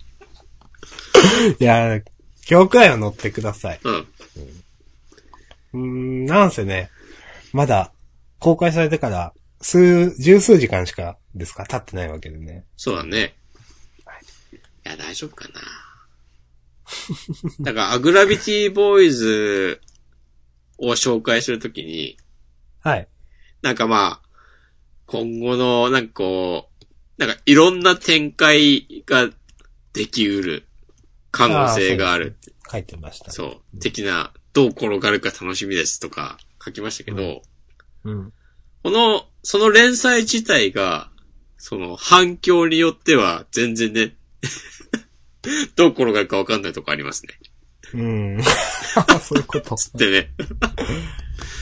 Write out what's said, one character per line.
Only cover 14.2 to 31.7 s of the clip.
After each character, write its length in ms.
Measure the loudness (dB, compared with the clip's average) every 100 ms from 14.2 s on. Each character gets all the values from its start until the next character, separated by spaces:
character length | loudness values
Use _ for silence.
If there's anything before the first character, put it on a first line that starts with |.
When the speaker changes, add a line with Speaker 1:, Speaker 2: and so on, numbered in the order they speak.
| -20 -20 _ -20
Speaker 2:
い 40 | _ _
や、 120 | -18 -16
大 180 | -14
丈 120 | -14 -14
夫 100 | -18
か 120 | -20
な。 120 | -20 -20 -20 -20 -20 _ _ _ _ _ _ _ _ -18 -16 -12 -12 -12 -12 -12 -8
<laughs> 0 |
だ 140 | -6
か 60 | -2
ら、 120 | -2
ア 60 | 0
グ 140 | 4
ラ 140 | 6 6
ビ 120 | 2
テ 300 | -2 -2 0
ィ 40 |
ボ 260 | 2 4 6
ー 60 |
イ 60 | 6
ズ 680 | 4 0 0 0 -2 -2 -4 -12 _ _ _ _ _ _ _ _ -8
を 140 | -4
紹 280 | -2 0 -2
介 220 | 0 -2
す 80 | -2
る 80 | -6
と 120 | -8
き 120 | -14
に、 340 | -12 -10 -10 -12 _ _ _ _ _ -8
Speaker 1:
は 160 | -4 -4
い。 120 | -6 _ -20 -20 -20 _
Speaker 2:
な 100 | -4
ん 20 |
か 120 | -2 0
ま 340 | 2 0 -4
あ、 60 | _ _ _ _ _ _ _ _ -12
今 340 | -8 -8 -6
後 160 | -4 0
の、 340 | 2 2 2
な 100 | 0
ん 80 | -2
か 60 |
こ 560 | -6 -4 -4 -4 -6 -10
う、 140 | _ _ _ _ -6
な 80 | -6
ん 40 |
か 60 | -2
い 100 | 4
ろ 160 | 6 6
ん 100 | 4
な 160 | 2 0
展 360 | 0 0 -2
開 720 | 0 4 6 4 2 -2 -16 -2
が 220 | 0 0 -4 _ _ -20 _ _
で 140 | -10 -8
き 200 | -4 -2
う 140 | -2
る 280 | -6 -8 -12 -20 -20 _ _ _ _
可 180 | 0 0
能 260 | 2 0